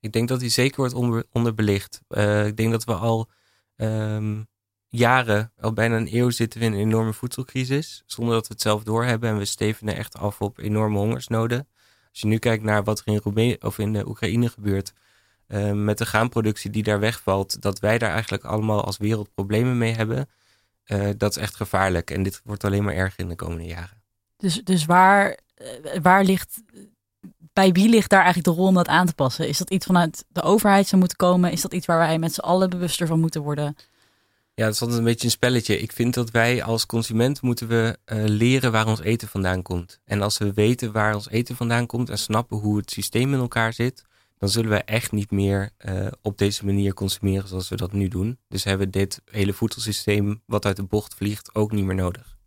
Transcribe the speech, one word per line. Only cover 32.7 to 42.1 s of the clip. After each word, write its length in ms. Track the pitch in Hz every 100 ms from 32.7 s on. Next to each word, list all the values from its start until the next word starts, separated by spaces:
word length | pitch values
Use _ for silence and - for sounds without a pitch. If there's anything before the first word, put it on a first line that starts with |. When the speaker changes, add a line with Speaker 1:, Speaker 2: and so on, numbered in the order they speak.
Speaker 2:
bewuster 360 | 180 175 - 170
van 140 | 160
moeten 220 | 165 160
worden? 340 | 147 147 147 147 _ _ _ _ _ _ _
Speaker 1:
Ja, 100 | -
dat 100 | 110
is 60 | 107
altijd 180 | 120 117
een 60 |
beetje 200 | 117 117
een 60 | 123
spelletje. 460 | - 123 123 - 104
Ik 120 | 113
vind 220 | - 120
dat 160 | 123 117
wij 320 | 117 117 123
als 240 | 101 113 -
consument 560 | 117 113 110 123 143
moeten 260 | 131 120 113
we, 300 | 117 113 110
eh, 200 | _ 110 107
leren 460 | 104 117 131 127
waar 140 | 113 110
ons 140 | 110
eten 280 | 104 117 104
vandaan 340 | 98 92 92
komt. 380 | 90 90 87 -
En 180 | _ 104
als 160 | 101 -
we 140 | 104
weten 400 | 98 107 123 117
waar 220 | 107 107
ons 140 | 104 104
eten 280 | 110 123 123
vandaan 300 | 117 117 120
komt 240 | 117 123